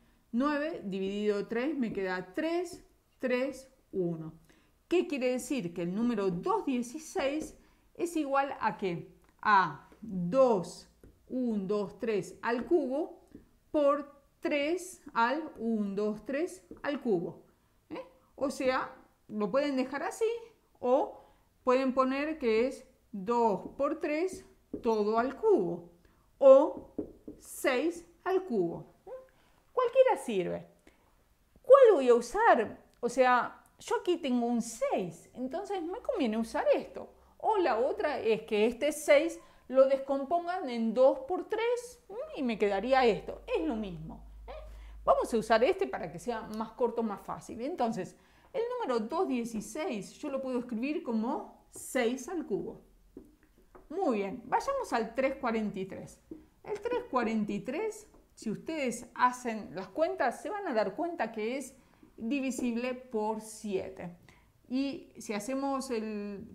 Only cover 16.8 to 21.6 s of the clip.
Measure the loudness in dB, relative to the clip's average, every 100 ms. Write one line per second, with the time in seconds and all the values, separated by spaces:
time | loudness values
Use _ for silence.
16.8 | -6 -4 0 0 -2 -10 -20 _ _ _
17.8 | -14 -14 -14 _ _ -6 -6 -2 0 0
18.8 | -4 -12 -20 _ -12 -4 0 0 0 0
19.8 | -2 -4 -6 -2 -2 -2 -10 _ _ -6
20.8 | 2 2 2 -6 -20 _ _ _